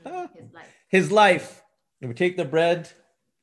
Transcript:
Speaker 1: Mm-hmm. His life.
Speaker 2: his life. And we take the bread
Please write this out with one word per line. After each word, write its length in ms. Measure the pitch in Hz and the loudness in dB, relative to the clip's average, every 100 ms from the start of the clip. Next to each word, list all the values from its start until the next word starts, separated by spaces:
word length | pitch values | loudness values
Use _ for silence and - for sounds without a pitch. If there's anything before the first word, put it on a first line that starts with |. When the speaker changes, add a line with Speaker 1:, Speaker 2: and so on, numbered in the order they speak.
| 269 | -16
Speaker 1:
Mm-hmm. 200 | 359 359 - | -14 -14 -18
His 180 | - | -20
life. 220 | 165 - _ _ | -20 -20 _ _
Speaker 2:
his 220 | 190 156 | 0 2
life. 520 | 208 202 165 - - _ _ _ _ | 4 4 4 -4 -18 _ _ _ _
And 80 | 127 | -12
we 60 | 120 | -4
take 200 | 180 180 | -4 -4
the 100 | 143 | -4
bread 440 | 160 170 170 156 _ _ _ _ _ | 0 0 0 -6 _ _ _ _ _